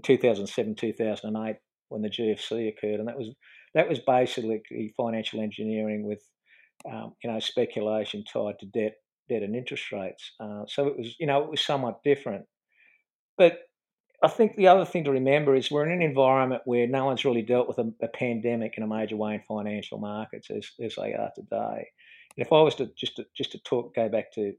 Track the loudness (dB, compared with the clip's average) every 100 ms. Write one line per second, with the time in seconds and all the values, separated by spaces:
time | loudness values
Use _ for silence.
0 | 4 4 6 2 -2 -4 -4 -2 -4 -2
1 | -2 -2 -6 -6 -6 -8 _ _ -12 -6
2 | -6 -2 -2 -2 -4 -4 -4 -4 -4 -4
3 | -6 -8 -10 -12 _ -20 _ 0 2 0
4 | 4 4 4 0 -4 -4 -6 -8 -8 -4
5 | -2 -2 -4 -4 -6 -6 -4 -4 -4 -4
6 | -6 -10 _ _ _ _ _ _ -14 -12
7 | -14 -10 -6 -4 -2 -2 -2 -2 -2 -2
8 | -4 -8 -6 -4 -4 -6 -6 -4 -4 -4
9 | _ _ -6 -4 -4 -6 -8 -10 -8 -8
10 | -8 -10 -20 -14 -12 -12 -8 -2 -2 -2
11 | -10 -6 0 0 0 -4 -2 -2 -2 -2
12 | 2 2 0 -8 -10 _ _ _ _ _
13 | _ _ _ 6 6 6 -18 _ _ _
14 | _ 2 2 6 2 8 8 8 6 0
15 | 0 2 4 4 6 4 2 0 0 2
16 | 2 6 6 6 4 0 0 2 2 2
17 | 0 2 2 2 2 2 2 -2 -4 -4
18 | -6 -2 -2 0 -2 -2 -4 -6 -4 -4
19 | -4 -4 -4 -6 -6 -6 -4 -6 -8 -10
20 | -8 -8 -10 -12 -10 -10 -10 -10 -10 -6
21 | -6 -4 -6 -8 -8 -6 -4 -6 -12 _
22 | -20 -20 -16 -8 2 4 4 2 -6 -6
23 | -10 -10 -14 -8 -10 -8 -4 -4 -2 -2
24 | 0 -2 -4 -6 -6